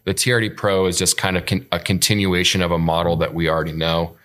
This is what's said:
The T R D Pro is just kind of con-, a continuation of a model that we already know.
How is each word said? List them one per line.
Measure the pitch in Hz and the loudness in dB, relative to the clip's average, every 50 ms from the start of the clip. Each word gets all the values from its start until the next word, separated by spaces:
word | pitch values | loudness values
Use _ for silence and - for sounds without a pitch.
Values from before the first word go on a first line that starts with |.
| - | -4
The | 95 95 | -4 -2
T | - - 127 | -2 0 0
R | 123 117 | 2 0
D | 110 104 | 0 -2
Pro | - - - 101 98 95 92 | -4 -2 0 0 2 2 2
is | 92 90 95 | 2 0 0
just | 92 85 - - | 0 0 0 0
kind | - 95 90 | 0 0 0
of | 90 - | 0 0
con-, | - 98 92 - - | 0 -2 -2 -2 -2
a | 87 87 | -4 -4
continuation | - - 95 85 - - 107 104 98 95 90 90 90 - - 92 | -2 -2 -2 0 2 2 2 2 2 2 2 2 2 0 2 0
of | 90 85 | 0 0
a | 87 82 | 2 2
model | 82 82 80 82 85 85 85 | 2 2 2 2 2 0 0
that | 82 80 - - | 0 0 -2 -2
we | 82 82 | -2 0
already | 78 80 80 78 80 | 0 0 0 -2 -4
know. | 78 80 80 82 82 82 85 82 - - _ | -4 -4 -2 0 0 0 -2 -4 -6 -14 _